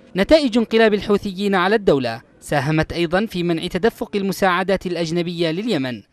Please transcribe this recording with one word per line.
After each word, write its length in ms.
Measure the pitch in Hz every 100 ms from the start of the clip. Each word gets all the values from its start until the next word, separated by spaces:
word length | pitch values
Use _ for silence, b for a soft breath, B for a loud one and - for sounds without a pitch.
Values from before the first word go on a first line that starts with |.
| - 175
نتائج 420 | 202 311 285 226
انقلاب 360 | 220 226 220
الحوثيين 600 | 202 - 202 208 185 202 196
على 200 | 180 220
الدولة 460 | 185 143 123 113 - _
ساهمت 540 | - 151 135 156 156
أيضا 320 | 160 170 180 220
في 180 | 180
منع 240 | 175 160 180
تدفق 480 | 185 214 - 226 202
المساعدات 720 | 196 180 190 180 185 190 185
الأجنبية 640 | 170 170 170 170 170 170
لليمن 520 | 160 226 170 131 113 -